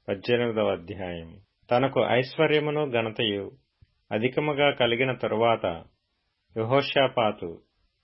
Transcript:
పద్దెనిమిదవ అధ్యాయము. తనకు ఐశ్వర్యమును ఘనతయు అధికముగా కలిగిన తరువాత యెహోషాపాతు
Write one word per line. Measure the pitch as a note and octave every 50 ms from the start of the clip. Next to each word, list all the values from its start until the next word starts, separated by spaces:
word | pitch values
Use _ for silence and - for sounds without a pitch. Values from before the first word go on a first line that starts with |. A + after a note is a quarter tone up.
| - -
పద్దెనిమిదవ | G2 F#2+ - - A#2+ A#2+ A#2+ A#2 A2 A2 G#2 G2
అధ్యాయము. | G2 F2 E2+ F#2 G2 F2+ F#2+ F2+ F2 E2+ E2 E2 D#2+ F#2 - _ _ _ _ -
తనకు | A#2+ B2 C3+ C3+ C3+ C3
ఐశ్వర్యమును | G#2+ - A2+ B2 C3 - - - D#3 D3 D3+ D3+ D3 D3+ D3 D3+ D3+ C3+
ఘనతయు | A#2+ A#2 A2+ A2+ G#2+ - A#2+ G#2+ G2+ G2+ G2 G2 - - _ _ _ _ - _ _ _ _ -
అధికముగా | A2+ G#2+ A2+ B2+ - D#3 D3+ D3+ C#3+ C3+ D3 C#3+
కలిగిన | C3 - B2 A#2 A#2 A#2 C3 C3 A#2+
తరువాత | - - G#2+ A2 G#2+ A#2 A#2 A2+ A2 - F#2 E2+ D#2+ D2 _ _ _ _ _ _ _ _ _ _ _ _ _ -
యెహోషాపాతు | A2+ A2 A2+ C3 C#3 C3+ - - C#3+ C3+ C3 - B2 A2+ G#2 G2+ - G2 E2 E2 - _ _ _ _ _ _ _ _